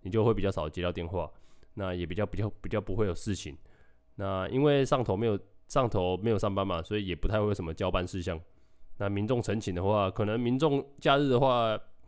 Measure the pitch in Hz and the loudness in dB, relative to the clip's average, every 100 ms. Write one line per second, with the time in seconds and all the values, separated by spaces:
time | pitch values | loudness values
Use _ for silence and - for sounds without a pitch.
0 | 92 110 110 104 98 95 78 87 87 87 | -2 2 4 4 2 0 -4 -2 -4 -2
1 | 82 92 76 - - - - - 92 90 | -4 -4 -6 -10 -20 -20 -14 -8 -4 -4
2 | 85 104 101 - 104 - 95 107 - 104 | -4 -2 -2 -2 -4 -4 -4 -4 -2 0
3 | 104 85 - 95 78 69 - - - - | 0 0 -2 -4 -6 -14 -18 -20 -20 -20
4 | _ - 98 95 92 131 147 143 131 135 | _ -8 -4 -2 -2 2 4 4 4 2
5 | 117 98 113 101 - - - 143 120 104 | 2 0 2 0 -4 -20 -4 0 2 2
6 | 90 90 110 104 107 98 98 85 80 107 | 2 0 2 2 0 0 -2 -2 -4 -4
7 | 95 82 - 107 104 101 80 82 92 92 | -4 0 0 2 2 0 -4 -2 0 0
8 | 90 95 87 85 - - - - - - | -2 -4 -4 -6 -10 -20 -20 -18 -12 -4
9 | 101 101 107 123 110 110 104 87 98 107 | -2 0 0 0 0 -2 -2 -2 2 2
10 | 95 104 104 117 120 131 156 139 - - | 2 0 -2 0 2 2 2 2 -2 -2
11 | 156 139 143 123 135 123 113 107 - - | 2 4 4 4 4 4 2 -2 -6 -18